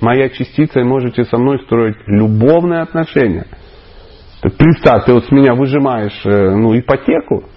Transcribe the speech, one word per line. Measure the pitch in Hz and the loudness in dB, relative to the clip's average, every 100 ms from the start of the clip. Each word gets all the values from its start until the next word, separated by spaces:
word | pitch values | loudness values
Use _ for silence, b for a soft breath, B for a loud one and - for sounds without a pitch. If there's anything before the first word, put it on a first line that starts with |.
моя | 113 127 135 | -2 0 -2
частица, | - 123 - 156 131 | -4 -8 -2 -2 0
и | |
можете | 123 135 123 117 | 0 -2 -2 -4
со | 117 117 | -2 0
мной | 127 135 | 0 -2
строить | - 117 110 107 - | -2 -2 -2 -4 -2
любовные | 101 110 107 123 170 175 170 | 0 2 2 2 2 2 -4
отношения». | 160 165 160 143 120 - - b b b b b b b b - - | -6 -6 -4 -2 -2 -2 -8 b b b b b b b b -8 -6
Так | - | 0
представь, | 156 - 151 113 117 | 2 2 2 2 2
ты | |
вот | 123 110 | 0 2
с | |
меня | 139 139 123 | 2 4 2
выжимаешь, | 135 143 139 117 104 - | 0 -2 -2 -4 -6 -6
э, | 98 101 98 | -2 0 2
ну, | 101 113 117 | 0 0 0
ипотеку, | - 139 - - - 98 - | 0 -2 0 -2 -2 -6 -6